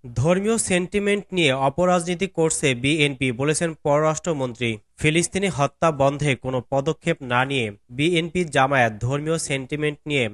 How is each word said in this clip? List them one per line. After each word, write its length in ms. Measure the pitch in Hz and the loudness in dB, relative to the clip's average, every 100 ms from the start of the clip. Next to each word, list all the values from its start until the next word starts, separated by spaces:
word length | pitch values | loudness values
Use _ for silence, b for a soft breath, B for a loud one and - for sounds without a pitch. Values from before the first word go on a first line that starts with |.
| 127 | -6
ধর্মীয় 440 | 117 143 180 208 226 | -2 2 2 0 -2
সেন্টিমেন্ট 680 | - 180 180 208 202 202 - | 0 0 0 -2 0 -2 -2
নিয়ে 200 | 180 156 | 0 2
অপরাজনীতি 760 | 131 139 139 180 180 170 175 190 | 2 0 2 2 2 0 -4 -4
করছে 480 | - 160 - 147 | 0 0 2 0
বিএনপি, 580 | 120 139 156 143 135 131 | 2 0 2 0 0 -4
বলেছেন 420 | 117 143 151 170 156 | 0 -2 0 -2 -2
পররাষ্ট্রমন্ত্রী। 960 | 151 143 156 151 - 151 127 113 117 107 _ - | 0 2 2 -2 -4 -4 -4 -4 -4 -4 _ -2
ফিলিস্তিনি 520 | 151 160 165 190 196 | 2 2 0 -2 -2
হত্যা 420 | 131 139 _ 170 | 0 -2 _ 0
বন্ধে 460 | 143 139 143 147 123 | 4 2 2 -2 -2
কোনো 260 | 127 131 - | -2 -4 -2
পদক্ষেপ 460 | 139 143 156 170 165 | -2 -2 -4 -4 -4
না 220 | 131 123 | 0 0
নিয়ে 280 | 131 139 110 101 _ | 2 0 -2 -8 _
বিএনপি 540 | 123 156 170 170 180 | -2 0 0 0 -4
জামায়াত 480 | 170 139 135 139 117 107 | 0 2 4 4 2 0
ধর্মীয় 380 | 120 143 151 165 | -4 -2 -2 -4
সেন্টিমেন্ট 600 | - 135 131 147 151 147 151 | -2 -6 -4 -4 -4 -4 -2
নিয়ে 220 | 143 113 | 0 0